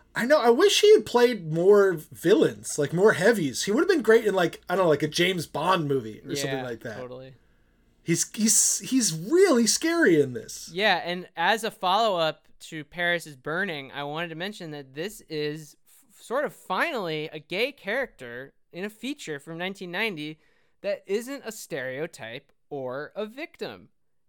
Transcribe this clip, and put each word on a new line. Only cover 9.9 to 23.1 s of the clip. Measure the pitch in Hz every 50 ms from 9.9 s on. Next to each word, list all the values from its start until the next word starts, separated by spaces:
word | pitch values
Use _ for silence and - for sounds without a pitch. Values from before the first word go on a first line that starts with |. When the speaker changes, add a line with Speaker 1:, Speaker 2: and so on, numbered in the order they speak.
| 339 339 320 214 170 151
Speaker 1:
in | 139 127 123
this. | 113 117 - - - - -
Speaker 2:
Yeah, | 165 185 208 214 185 165 -
and | 170 180 185 175 - _
as | - 170 185 220 220 220
a | 214
follow-up | - - - 180 190 214 233 220 190 170 160 156 156 - _ _ - _ - -
to | 160 156 147
Paris | - - 170 175 175 175 170 160
Is | 160 143
Burning, | 127 _ 147 156 180 202 196 160 143 135 127
I | 90 139 143
wanted | 143 147 160 175 170
to | 160
mention | 156 180 202 214 - 180 156
that | 147 143 139 131 131
this | 147 170 208 208 - - _
is | 160 151 151 147 151 160 156 147 - _ _ _
f-, | _ _ _ _ _ -
sort | - - 226 285 294
of | 208 160
finally | - - - 185 208 277 339 302 233 190 165 156 151 151 139 -
a | 160
gay | 147 _ 170 190 240 277
character | 285 - - 190 214 269 254 - - - 131 120 117 123 135 - _ _ _ _
in | - 170 196
a | 214
feature | 214 _ - 254 294 - - - 151 139
from | - 160 165 165
nineteen | 175 190 196 - 190 175
ninety | 170 190 220 226 190 151 151 151 156 - _ _ _ _ _ _ _ _
that | - 196 196 - - -
isn't | 196 226 233 254 277 262 -
a | 220
stereotype | 220 - - - 165 139 127 131 127 135 160 170 - - 120 110 117 135 - _ _ _ _ _
or | 147 139 131 127 123 139 151 -